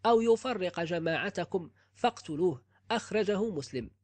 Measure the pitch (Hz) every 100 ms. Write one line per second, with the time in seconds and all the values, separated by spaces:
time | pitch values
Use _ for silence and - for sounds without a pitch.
0 | 220 233 233 226 262 214 180 170 165 175
1 | 165 160 - - 170 190 165 _ _ -
2 | 240 - - 151 180 131 _ _ _ 220
3 | - 214 202 196 226 160 131 131 107 _